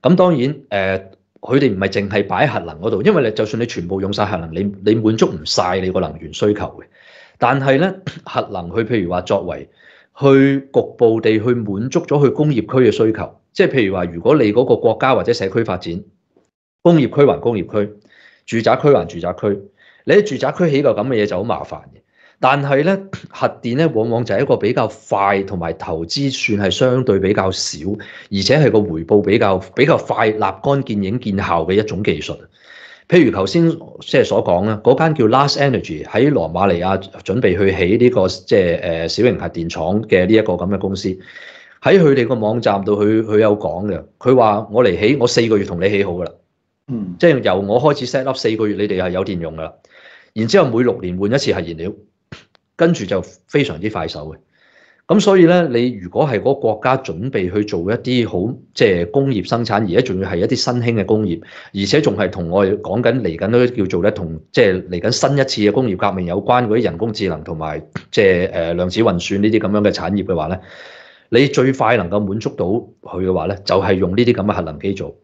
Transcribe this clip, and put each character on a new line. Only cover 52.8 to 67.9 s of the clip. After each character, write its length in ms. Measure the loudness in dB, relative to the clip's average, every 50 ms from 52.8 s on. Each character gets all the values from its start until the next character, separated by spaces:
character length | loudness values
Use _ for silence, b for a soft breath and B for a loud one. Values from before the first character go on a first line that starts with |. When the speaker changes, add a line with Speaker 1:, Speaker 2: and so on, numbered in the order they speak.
| 2 2 2
Speaker 1:
住 100 | 0 -2
就 160 | -4 -4 -4 -4 -8 -18 _ _
非 160 | _ -2 0
常 160 | 0 0 -4 -6
之 120 | -8 -6
快 180 | -6 -6 -8 -8
手 240 | -8 -10 -12 -14
嘅。 60 | -16 -18 b b b b b b b b b b b b b 0
噉 100 | 2 2
所 160 | 4 4 6
以 80 | 6 6
呢， 240 | 6 6 4 2 2
你 220 | 0 0 0 0 -4
如 140 | -6 -12 -6
果 180 | -2 0 0
係 120 | 0 0 0
嗰 60 | 0
個 100 | -2 -2
國 260 | 0 -2 -2 -2 0
家 140 | 0 0 0 0
準 300 | -2 -8 -8 -8 -8 -6
備 240 | -4 -4 -4 -2
去 120 | -2 -2 -2
做 160 | -2 -4 -4
一 140 | -2 -4 -4
啲 300 | -4 -2 -2 0 0 0 0
好， 260 | -2 -4 -4 -4 -6 -10 -16 _
即 120 | _ 2 2
係 260 | 2 4 2 -2 0
工 180 | 0 0 0 0
業 160 | -2 -4 -2
生 180 | -4 -4 -4 -2
產， 180 | -2 -2 -2
而 40 | -2 0
且 120 | 0 0
仲 200 | 0 0 -2 -4
要 100 | -4 -4
係 60 | -2
一 80 | -2 -2
啲 100 | -2 -2
新 180 | -2 -2 -2 -2
興 200 | 0 0 0 0
嘅 100 | 0 0
工 200 | 0 0 0 0
業， 180 | -2 -4 -6 B B B B B B -6
而 100 | -4 -2
且 160 | 2 2 2
仲 160 | 2 2 0
係 140 | 0 -2 -2
同 180 | -2 -6 -6 0
我 160 | 0 2 2
哋 160 | 2 0 -2
講 220 | -4 -4 -4 0
緊 180 | 0 0 0 0
嚟 160 | -2 -4 -4
緊 140 | -2 -2 0
都 160 | 2 2 2
叫 180 | 2 0 -2 -2
做 160 | -2 -2 0 0
呢， 60 | 0
同， 280 | 0 -2 -8 -8 -10 -12 -14 _
即 100 | 2 2
係 260 | 4 4 2 0 -4 -6
嚟 120 | -8 -4
緊 100 | -2 -2
新 220 | -2 0 0 0
一 100 | 2 0 0
次 160 | -2 -2 0
嘅 120 | 2 2
工 140 | 2 2 0
業 100 | -2 -2
革 160 | -2 -2 -2
命 140 | -2 -4 -4
有 160 | -4 -4 -4
關 240 | 0 0 2 2 2
嗰 120 | 2 0 0
啲 60 | 0
人 120 | -2 -4
工 160 | -4 -6 -6
智 160 | -4 -4 -4 -4
能 140 | -4 -6
同 140 | -8 -10 -10 -8
埋， 240 | -8 -8 -8 -10 -12 -14